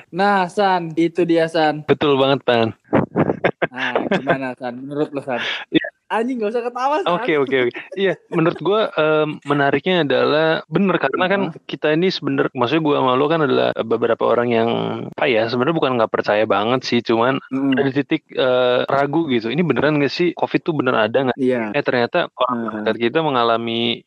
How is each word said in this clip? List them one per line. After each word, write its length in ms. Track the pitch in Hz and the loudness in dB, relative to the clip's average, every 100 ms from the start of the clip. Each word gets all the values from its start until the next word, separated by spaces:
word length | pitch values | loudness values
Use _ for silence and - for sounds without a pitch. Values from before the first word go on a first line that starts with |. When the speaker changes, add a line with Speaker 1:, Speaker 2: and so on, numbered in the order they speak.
| - | -10
Speaker 1:
Nah, 340 | 170 202 196 175 | -2 2 2 0
San, 480 | - 196 180 165 | 0 0 0 -2
itu 300 | 160 165 175 | -2 0 0
dia, 240 | 170 165 160 | 2 2 2
San. 340 | 165 156 151 | 2 0 0
Speaker 2:
Betul 300 | - 143 151 135 | -2 0 2 2
banget, 280 | 135 135 | 2 2
Pan. 340 | - 117 113 - _ - - - - - - - - | 2 2 2 -4 _ -2 0 -2 -2 0 -4 -2 -6
Speaker 1:
Nah, 380 | - - - - | -4 -4 -4 -2
gimana, 420 | - - 135 131 | -2 0 -2 -4
San? 240 | 123 123 123 | -8 -10 -10
Menurut 320 | 135 143 151 | -8 -6 -4
lo, 120 | 143 | -6
San? 200 | 135 120 - - - | -6 -6 -6 -8 -4
Speaker 2:
Iya. 220 | - - - _ | -2 -2 -10 _
Speaker 1:
Anjing, 240 | 208 240 247 | -4 -4 -4
nggak 160 | 208 | -4
usah 80 | 240 | -4
ketawa, 340 | 240 247 269 311 | -6 -4 -2 -2
San. 100 | 330 | 0
Speaker 2:
Oke, 300 | 180 - 151 | -2 0 0
oke, 160 | 139 131 | 2 0
oke. 160 | 120 - - 185 | 0 -4 -10 -2
Iya, 240 | 190 156 _ | -2 -2 _
menurut 320 | 170 165 - | 0 0 0
gua, 320 | 156 214 202 | 0 0 0
em, 460 | 160 156 156 156 175 | 0 2 2 0 -4
menariknya 600 | 143 143 139 143 185 180 | -2 0 2 2 0 0
adalah 560 | 143 127 123 147 160 160 - | 2 2 2 2 2 0 -2
bener, 320 | 160 196 165 | 0 0 0
karena 260 | - - 180 | 0 0 0
kan 160 | 196 180 | 0 -2
Speaker 1:
Heeh. 160 | - - | -6 -14
Speaker 2:
kita 220 | 156 151 | -4 0
ini 220 | 156 185 | 2 0
sebener-, 400 | - 139 139 143 | -2 -2 0 -2
maksudnya 320 | 131 117 160 | 0 0 2
gua 120 | 151 139 | 2 2
sama 180 | 131 127 | 2 2
lo 100 | 147 | 2
kan 160 | 151 | 2
adalah 300 | 139 127 123 120 | 2 2 2 -2
beberapa 500 | 113 113 117 113 117 | -2 0 0 2 2
orang 200 | 117 120 | 2 2
yang, 200 | 117 117 113 113 113 - | 2 2 0 -2 -6 -8
apa 140 | - 151 | -2 0
ya, 220 | 110 117 | 2 0
sebenarnya 240 | 123 135 | 0 0
bukan 220 | 160 139 123 | 0 0 2
nggak 160 | 110 | 0
percaya 320 | - - 107 107 | 0 0 0 2
banget 380 | 98 110 127 | 0 0 -2
sih, 160 | - 120 | 0 -2
cuman 400 | 117 113 123 135 - | 2 2 2 0 -4
Speaker 1:
Mm-mm. 240 | 135 139 | -4 0
Speaker 2:
ada 120 | 131 139 | 0 0
di 80 | 135 | -2
titik, 320 | 135 156 - | -2 -4 -4
eh, 540 | - 131 127 123 123 127 | -2 2 2 2 2 0
ragu 380 | 139 143 160 160 | 0 0 -2 0
gitu. 180 | 120 107 | -2 0
Ini 160 | 143 | 0
beneran 320 | 170 120 139 151 | 0 2 2 2
nggak 140 | 139 | 0
sih, 160 | - 175 | 0 -2
covid 260 | - 127 - | 0 -2 -2
tuh 140 | - 147 | -2 -2
bener 240 | 127 123 | 0 0
ada 320 | 107 127 131 | 2 2 0
nggak? 80 | 143 | 0
Speaker 1:
Iya. 320 | 127 123 110 | 0 0 -2
Speaker 2:
Eh, 80 | 143 | -4
ternyata 480 | 135 123 120 175 - - | -2 0 0 0 -4 -2
orang 220 | 123 120 | -2 -2
Speaker 1:
Heeh. 120 | 113 107 | -6 -4
Speaker 2:
terdekat 140 | 110 110 | -4 0
kita 180 | 117 156 | 0 0
mengalami, 600 | 156 127 117 113 117 117 117 113 | 0 2 2 0 -2 -2 -2 -4